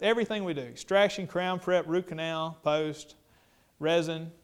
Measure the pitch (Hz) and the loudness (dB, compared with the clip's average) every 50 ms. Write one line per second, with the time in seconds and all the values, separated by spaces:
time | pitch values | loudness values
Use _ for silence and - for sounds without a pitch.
0 | - 208 233 240 220 - 220 208 196 180 160 143 127 120 123 - - - 190 202 | 2 2 2 2 2 -2 -2 -4 -2 -4 -4 -4 -6 -8 -12 -14 -4 2 4 4
1 | 202 196 - 202 185 - - 175 180 180 185 180 - 185 180 175 156 160 160 185 | 4 4 2 -2 -8 -4 -2 -2 0 0 -2 -2 0 2 2 2 2 2 0 -2
2 | 180 - 160 160 160 165 165 160 160 165 160 - - 151 151 156 156 156 147 151 | -2 -2 -6 -6 -4 -4 -4 -4 -4 -6 -8 -4 0 2 2 2 2 0 -4 -8
3 | - - - _ _ _ _ _ _ _ _ _ _ _ _ - 147 156 165 170 | -12 -20 -20 _ _ _ _ _ _ _ _ _ _ _ _ -4 0 2 4 4
4 | 165 160 160 160 165 165 - - | 2 2 -4 -6 -8 -12 -14 -18